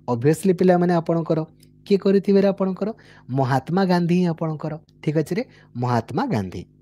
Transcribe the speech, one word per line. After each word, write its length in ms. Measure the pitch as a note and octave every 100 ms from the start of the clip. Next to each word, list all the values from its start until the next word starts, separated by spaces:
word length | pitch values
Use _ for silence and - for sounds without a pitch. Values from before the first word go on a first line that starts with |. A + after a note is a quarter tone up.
| -
obviously 420 | B2 C3 D#3+ G3
ପିଲାମାନେ 400 | F3+ F#3 F3+ F3
ଆପଣଙ୍କର 500 | F3 E3 E3 D#3+ D#3+ D#3+ _ _ _ -
କିଏ 120 | G3
କରିଥିବେ 420 | G3 G3 F#3+ G3
ରେ 80 | G3
ଆପଣଙ୍କର? 440 | F#3+ F#3+ F#3 G3 - - - -
ମହାତ୍ମା 540 | C3 B2+ C3+ - F3
ଗାନ୍ଧୀ 300 | F#3+ F3+ F3
ହିଁ 120 | F3 F3+
ଆପଣଙ୍କର, 520 | E3 E3 D#3 D#3 D3+ _ _
ଠିକ୍ 140 | - D3+
ଅଛି 180 | D3+
ରେ? 80 | F3+ C4 - - A#2+
ମହାତ୍ମା 500 | B2 A#2+ - C3 C4+
ଗାନ୍ଧୀ, 400 | B2+ F#2+ - - _